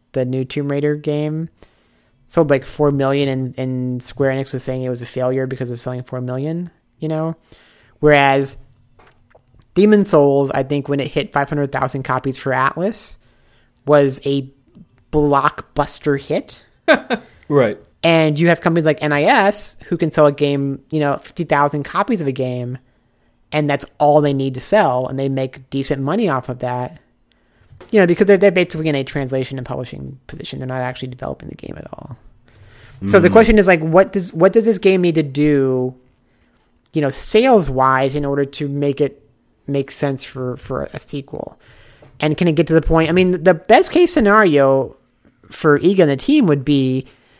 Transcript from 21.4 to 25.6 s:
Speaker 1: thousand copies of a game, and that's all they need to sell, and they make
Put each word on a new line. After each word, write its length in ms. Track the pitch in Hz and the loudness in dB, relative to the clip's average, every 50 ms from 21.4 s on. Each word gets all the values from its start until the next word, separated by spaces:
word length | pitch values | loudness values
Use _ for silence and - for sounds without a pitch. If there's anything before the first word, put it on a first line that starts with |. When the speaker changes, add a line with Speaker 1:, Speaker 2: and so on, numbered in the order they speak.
| 170 | -4
Speaker 1:
thousand 380 | - 156 143 143 143 - 147 139 | 0 2 2 2 2 0 -4 -8
copies 360 | - - - 202 - 247 185 | -6 -4 -4 -2 -2 -2 -2
of 60 | 160 | -2
a 60 | 139 | -4
game, 460 | 131 127 131 127 123 123 123 123 127 131 _ _ _ _ _ _ _ _ _ _ _ _ _ - | -4 -4 -4 -6 -6 -6 -8 -8 -10 -12 _ _ _ _ _ _ _ _ _ _ _ _ _ -6
and 160 | - 151 151 143 | -4 -2 -2 0
that's 140 | 143 143 - - _ - | -2 -4 -4 -8 _ 0
all 220 | 151 147 147 151 | 2 4 4 4
they 120 | 147 147 | 4 2
need 220 | 139 135 135 139 131 | 0 -2 -4 -4 -6
to 60 | 127 | -8
sell, 460 | - - - 214 190 147 123 127 131 | -4 0 2 2 2 2 0 -2 -4
and 120 | - 131 131 | -4 -6 -4
they 100 | 135 139 | -4 -4
make 400 | 135 135 131 131 - - | -4 -4 -6 -6 -8 -12